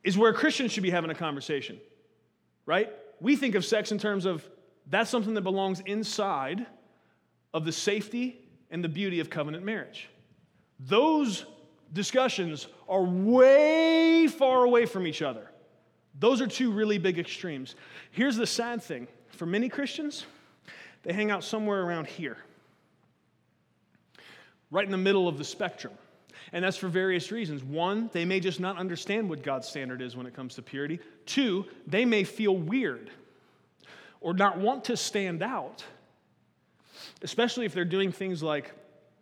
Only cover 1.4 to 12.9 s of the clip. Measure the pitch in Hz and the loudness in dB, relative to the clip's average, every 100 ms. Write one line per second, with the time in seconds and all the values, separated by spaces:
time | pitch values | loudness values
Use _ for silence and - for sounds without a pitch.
1.4 | - 143 120 - - _ _ _ _ _ | -6 -6 -6 -14 -20 _ _ _ _ _
2.4 | _ _ - 175 226 - - - 196 277 | _ _ -2 0 0 -6 -20 -4 2 2
3.4 | 262 196 - 214 214 208 208 196 185 165 | 4 0 2 0 0 -2 -2 0 -2 -4
4.4 | - - _ _ - 190 226 247 208 220 | -8 -20 _ _ -2 -2 0 0 0 -2
5.4 | 190 190 190 185 190 208 220 - 196 151 | -2 0 -2 -4 -4 -6 -4 -4 -2 -2
6.4 | 135 190 240 - _ _ _ _ _ _ | -4 -6 -10 -16 _ _ _ _ _ _
7.4 | _ 160 160 160 - 208 208 240 254 - | _ -4 -4 -2 -2 -2 -4 -6 -6 -8
8.4 | - _ _ 165 165 156 196 175 151 170 | -20 _ _ -6 -6 -4 -2 -2 -4 -6
9.4 | 147 160 196 214 120 - - _ _ _ | -6 -6 -6 -8 -10 -16 -20 _ _ _
10.4 | _ _ _ _ 131 202 302 311 262 185 | _ _ _ _ 2 4 6 4 2 -2
11.4 | - - - _ _ 170 202 254 262 - | -8 -20 -20 _ _ -4 0 2 2 0
12.4 | 175 147 - - - | -4 -6 -12 -18 -2